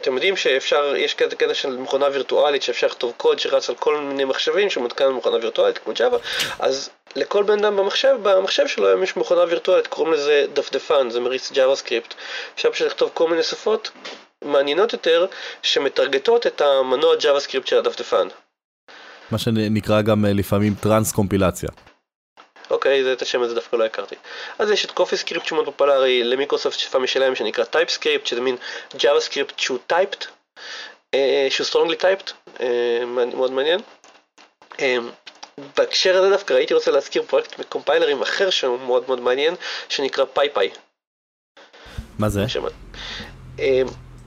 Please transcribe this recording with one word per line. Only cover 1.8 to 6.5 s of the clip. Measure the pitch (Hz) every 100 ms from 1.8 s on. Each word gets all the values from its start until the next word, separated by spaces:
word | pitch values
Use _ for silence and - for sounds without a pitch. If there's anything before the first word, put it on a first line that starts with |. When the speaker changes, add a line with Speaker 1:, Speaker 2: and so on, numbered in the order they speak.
| 131 135 143
Speaker 1:
וירטואלית, | 139 127 127 143 143
שאפשר | - 120 135
לכתוב | - 120 -
קוד | 117 110
שרץ | - 135 -
על |
כל | 123 156 151
מיני | 143 139
מחשבים, | 135 131 - 165 202
שמותקן | - 120 - 135
במכונה | 127 - 113
וירטואלית, | 113 - 196 185
כמו | -
Java", | - 247 240 - - -